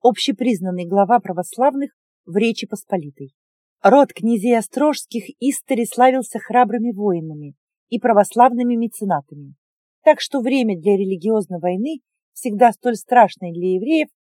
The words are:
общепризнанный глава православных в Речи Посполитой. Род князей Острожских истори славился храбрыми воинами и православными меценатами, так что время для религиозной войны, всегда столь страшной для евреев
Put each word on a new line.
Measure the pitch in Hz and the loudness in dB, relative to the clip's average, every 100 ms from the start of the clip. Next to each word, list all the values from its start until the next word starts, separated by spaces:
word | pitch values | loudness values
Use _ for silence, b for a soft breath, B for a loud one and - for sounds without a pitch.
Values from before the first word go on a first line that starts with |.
общепризнанный | 240 220 - 226 254 202 185 180 170 | 2 0 -4 -2 -2 -2 -4 -6 -4
глава | 196 190 233 | 0 2 0
православных | - 180 180 - 269 277 285 _ _ _ | 0 -8 -8 -2 -2 0 -8 _ _ _
в | - 175 | -6 -2
Речи | 226 226 202 | -2 -2 -10
Посполитой. | 208 - 190 147 _ 139 _ _ _ _ _ | -12 -6 -8 -8 _ -20 _ _ _ _ _
Род | 196 262 285 | 4 6 4
князей | - 220 233 214 233 | 0 -2 -2 0 0
Острожских | 208 - 302 277 - 233 - - | -2 -2 -2 -2 -8 -12 -12 -6
истори | 254 233 - 247 | -4 -4 -4 -2
славился | 233 - 254 254 - 233 | -2 2 2 2 -4 -10
храбрыми | - 233 240 233 233 | -2 2 2 0 -4
воинами | 196 208 175 160 151 147 - _ _ _ | -4 -2 -2 -6 -14 -16 -20 _ _ _
и | 233 | -2
православными | - 196 196 226 254 240 240 240 | 2 4 2 4 4 4 -2 -2
меценатами, | 233 - 202 160 139 147 143 143 _ _ _ _ | -4 -6 -4 -4 -4 -20 -20 -20 _ _ _ _
так | - 302 | 2 2
что | - 277 | 0 -4
время | 240 269 226 185 | -2 0 0 0
для | 165 196 | 0 0
религиозной | 190 190 175 220 196 175 | 0 -4 -2 -2 -2 -6
войны, | 175 185 254 311 _ _ _ | -4 -4 -6 -8 _ _ _
всегда | - 247 202 240 | -10 -8 2 2
столь | 208 247 220 | 2 -6 -6
страшной | - 247 208 - 180 | 2 4 4 2 -12
для | 170 185 | -6 -2
евреев | 185 233 320 302 _ | -2 0 0 -2 _